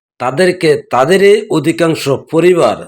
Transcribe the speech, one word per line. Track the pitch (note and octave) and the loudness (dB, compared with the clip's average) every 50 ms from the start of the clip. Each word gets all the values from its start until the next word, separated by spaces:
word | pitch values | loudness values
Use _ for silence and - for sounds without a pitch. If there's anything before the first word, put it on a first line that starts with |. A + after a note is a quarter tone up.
| _ _ _ - | _ _ _ -8
তাদেরকে, | B2 B2+ C3 D3 F#3 F#3 F3 F3+ - D#3+ D3 - - - | -8 -4 -2 0 0 0 0 0 0 0 0 -2 -4 -4
তাদেরই | - - B3+ D3+ F#3+ G3 G3 G3+ G3+ A3 - - | -2 0 2 2 2 2 4 4 4 2 0 -2
অধিকাংশ | - D#3+ C#3 D#3+ E3 E3 E3+ E3 D#3 - - C#3 C3+ B2 B2+ - | -4 -2 -2 -2 -2 -2 -2 -2 -2 -2 -2 -4 -4 -4 -4 -4
পরিবার | - D#3+ D#3+ F3+ F#3 E3+ D3 A2+ G2 D#2+ - | -2 0 2 2 2 2 2 0 0 -4 -8